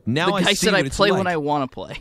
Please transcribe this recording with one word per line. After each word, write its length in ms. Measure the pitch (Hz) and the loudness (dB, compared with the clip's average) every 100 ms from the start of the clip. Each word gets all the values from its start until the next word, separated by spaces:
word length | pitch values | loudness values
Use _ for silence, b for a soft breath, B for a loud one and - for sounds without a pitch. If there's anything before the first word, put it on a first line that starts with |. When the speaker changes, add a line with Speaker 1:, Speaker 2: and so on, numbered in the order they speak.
| - | -4
Speaker 1:
Now 220 | 131 180 | -2 0
Speaker 2:
The 40 | |
Speaker 1:
I 80 | 202 | 2
Speaker 2:
guy 80 | 180 | 2
Speaker 1:
see 20 | 202 | 2
Speaker 2:
said, 160 | 214 | 2
Speaker 1:
what 100 | 196 | 2
Speaker 2:
"I 60 | 135 | 0
Speaker 1:
it's 100 | - | 2
Speaker 2:
play 140 | 202 | 2
Speaker 1:
like." 80 | 190 | 2
Speaker 2:
when 80 | 185 | 0
I 100 | 170 | -2
wanna 300 | 143 147 131 | -2 -2 -4
play." 300 | - 80 117 | -8 -14 -12